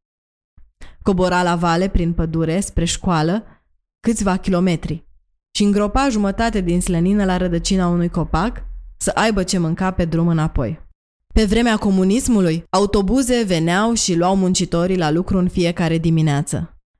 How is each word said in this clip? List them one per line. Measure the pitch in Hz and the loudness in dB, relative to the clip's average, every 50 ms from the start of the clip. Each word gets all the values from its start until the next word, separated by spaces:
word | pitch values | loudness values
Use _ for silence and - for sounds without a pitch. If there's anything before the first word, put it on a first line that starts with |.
| _ _ _ _ _ _ _ _ _ _ _ - - - _ - - - - - | _ _ _ _ _ _ _ _ _ _ _ -20 -20 -20 _ -20 -20 -20 -18 -6
Cobora | - 208 190 180 185 180 180 180 180 | -2 -2 0 2 2 2 2 2 2
la | 175 175 | 2 0
vale | 170 175 170 165 175 185 196 | 0 0 0 0 0 0 0
prin | - - 170 170 170 | 0 0 0 0 0
pădure | 175 165 160 160 165 160 160 160 196 | -2 -2 -2 0 -2 0 0 0 -2
spre | 196 - - 165 165 | -2 -4 -2 -2 -2
școală | 170 - - - 190 170 156 156 165 185 226 - - - _ _ _ _ _ _ _ _ _ | -2 -2 -4 -2 0 0 0 2 0 0 -2 -6 -10 -18 _ _ _ _ _ _ _ _ _
câțiva | - 226 233 220 208 196 180 | -4 -2 -2 0 0 0 -2
kilometri | 190 - 202 185 175 190 185 165 - - - 151 165 - - - _ _ _ _ _ _ _ - | -2 -2 -2 0 2 2 0 0 -2 -4 -6 -8 -10 -12 -18 -20 _ _ _ _ _ _ _ -2
și | - 202 | 0 2
îngropa | 202 196 208 208 202 196 262 277 277 | 2 2 2 0 0 0 0 0 0
jumătate | 220 208 196 196 196 226 226 233 220 202 | 0 0 0 -2 0 0 -2 0 0 -2
din | 180 170 170 180 | -2 0 0 0
slănină | - 190 175 165 170 190 202 208 196 | 0 0 0 0 2 2 2 2 2
la | 185 180 | 0 0
rădăcina | 180 185 175 170 170 170 - 196 190 180 | 0 0 -2 -2 -2 -2 0 0 2 2
unui | 175 175 175 170 170 | 2 2 0 0 -2
copac | - 175 147 - - 160 190 247 - - - - - - - - - | -2 -4 -4 -2 -2 -2 -2 -2 -4 -8 -12 -14 -14 -14 -16 -16 -12
să | - - 165 - | -6 -4 -2 0
aibă | - 208 226 208 196 180 | 0 0 0 0 0 -2
ce | - - | 0 0
mânca | 180 165 160 170 - 190 190 | 0 0 -2 -2 -2 -2 -2
pe | 185 - 175 | -2 -2 -2
drum | 165 165 165 170 | 0 0 0 2
înapoi. | 170 165 160 156 160 - - 127 104 160 - - - _ _ _ _ _ _ _ - - | 2 2 2 0 0 0 -2 -2 -2 -6 -8 -12 -20 _ _ _ _ _ _ _ -2 0
Pe | - 220 | 2 2
vremea | 185 - 233 240 240 214 | 4 2 2 2 2 2
comunismului, | - - 202 190 190 185 190 202 262 - 262 233 202 185 165 160 170 - - | 2 2 2 2 2 2 2 2 2 2 2 2 2 2 2 0 -2 -4 -2
autobuze | - - 202 202 - 202 190 185 233 269 262 240 247 240 226 | 0 0 2 2 2 0 2 2 2 2 2 2 0 0 0
veneau | 185 180 160 160 170 175 196 220 233 233 | 0 0 0 0 2 0 2 0 0 0
și | 220 - - 170 | 0 0 0 0
luau | 170 170 185 196 | 2 2 2 2
muncitorii | 196 185 180 185 - 180 - - 170 175 185 190 | 2 2 2 0 0 -2 -2 -2 0 0 0 0
la | 185 165 151 | 0 0 0
lucru | 151 170 190 - 190 | 0 0 0 0 0
în | 185 180 | 0 0
fiecare | 180 - 185 170 170 170 - 175 160 165 | 0 0 0 0 0 0 0 0 0 0
dimineață. | 165 165 165 165 160 156 156 143 139 - - - - 165 - - - _ _ _ | 0 0 2 2 2 2 2 0 0 -2 -4 -6 -6 -8 -8 -14 -20 _ _ _